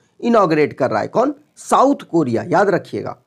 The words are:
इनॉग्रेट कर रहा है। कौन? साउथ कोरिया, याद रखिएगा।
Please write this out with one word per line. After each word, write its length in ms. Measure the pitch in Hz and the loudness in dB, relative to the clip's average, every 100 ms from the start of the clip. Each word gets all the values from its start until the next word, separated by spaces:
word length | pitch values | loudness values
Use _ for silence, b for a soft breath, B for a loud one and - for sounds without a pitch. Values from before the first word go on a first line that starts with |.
| b b | b b
इनॉग्रेट 520 | 240 233 185 156 143 | 0 2 4 2 0
कर 180 | - 127 | 0 -2
रहा 100 | 107 | -2
है। 60 | 110 | -2
कौन? 280 | 185 262 294 _ - | -2 -2 -4 _ -20
साउथ 380 | - 196 262 285 - | -2 2 2 0 -2
कोरिया, 320 | 165 139 113 113 | -2 0 -2 -2
याद 220 | 165 202 | 0 2
रखिएगा। 480 | 175 - 110 101 - | 0 -4 -8 -10 -12